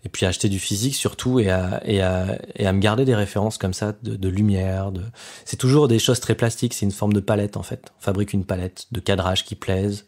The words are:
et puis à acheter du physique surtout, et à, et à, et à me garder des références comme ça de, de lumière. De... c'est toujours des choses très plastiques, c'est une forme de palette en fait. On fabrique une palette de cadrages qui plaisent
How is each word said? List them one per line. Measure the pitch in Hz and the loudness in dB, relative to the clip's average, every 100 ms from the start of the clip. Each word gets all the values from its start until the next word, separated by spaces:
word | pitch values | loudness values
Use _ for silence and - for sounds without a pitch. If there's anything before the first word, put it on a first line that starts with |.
| - | -10
et | |
puis | - 95 | 0 0
à | |
acheter | 90 113 | 2 0
du | 95 | 0
physique | - 101 123 | -2 -2 -2
surtout, | 139 - - 127 127 | -2 -4 -2 0 2
et | 101 | 4
à, | 92 92 - - | 2 0 -4 0
et | 101 | 2
à, | 92 92 92 - - - | 2 0 -2 -4 -8 -2
et | 101 | 2
à | |
me | 98 | 4
garder | 104 110 | 4 2
des | 135 113 | 4 2
références | 101 101 107 - | 2 0 -2 -2
comme | 98 | -4
ça | 92 107 107 | -2 -4 -4
de, | 110 107 | -8 -4
de | 95 | -2
lumière. | 92 107 98 95 95 98 | 2 2 2 0 -2 -4
De... | 92 104 - - - | -6 -10 -12 -20 -18
c'est | - - | -12 -2
toujours | 127 143 143 | 4 6 6
des | 113 | 4
choses | - 120 | 4 0
très | - 110 | 2 0
plastiques, | 117 - 120 - | 0 0 -4 -2
c'est | 101 | -4
une | |
forme | 98 104 | 0 2
de | 104 | 2
palette | 98 104 101 101 | 2 0 0 -6
en | |
fait. | 98 - - _ | -8 -10 -12 _
On | |
fabrique | - 98 101 | -4 -2 0
une | 101 92 | -2 -2
palette | 92 92 - - | -4 -4 -10 -10
de | 104 | -8
cadrages | - 98 92 95 | -2 0 2 -2
qui | - 104 | -4 -10
plaisent | - 95 101 101 | -2 0 0 -4